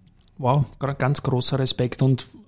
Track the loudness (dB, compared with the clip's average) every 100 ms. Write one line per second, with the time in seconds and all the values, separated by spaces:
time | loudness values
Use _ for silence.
0 | _ _ _ -4 0 0 0 -4 -6 -2
1 | 0 0 0 -2 0 0 0 0 -2 2
2 | 2 2 -2 -18